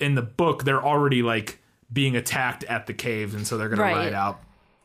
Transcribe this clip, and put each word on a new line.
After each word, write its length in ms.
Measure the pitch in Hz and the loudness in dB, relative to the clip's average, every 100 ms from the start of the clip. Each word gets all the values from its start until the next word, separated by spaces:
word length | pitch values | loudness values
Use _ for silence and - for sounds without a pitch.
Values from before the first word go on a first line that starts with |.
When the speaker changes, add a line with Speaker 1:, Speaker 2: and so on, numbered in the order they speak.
Speaker 1:
in 140 | 143 135 | 0 0
the 60 | |
book, 420 | 110 - 170 - 135 | 0 0 0 2 2
they're 180 | 135 | 2
already, 380 | 135 147 143 127 | 2 2 4 2
like, 360 | 120 113 110 - _ _ - | 2 0 -4 -12 _ _ -8
being 240 | 123 135 123 | -2 0 0
attacked 480 | 117 143 127 - - | 0 -2 -2 -4 -4
at 220 | 113 - | -4 -4
the 60 | |
caves, 400 | 104 123 110 104 104 | -6 -4 -2 -4 -4
and 100 | 104 | -4
so 120 | 117 | -2
they're 120 | 107 | 0
gonna 120 | 202 | 2
Speaker 2:
Right. 120 | 202 170 | 2 2
Speaker 1:
ride 180 | 160 | 0
out. 260 | 101 - - - _ _ _ | 0 -2 -2 -14 _ _ _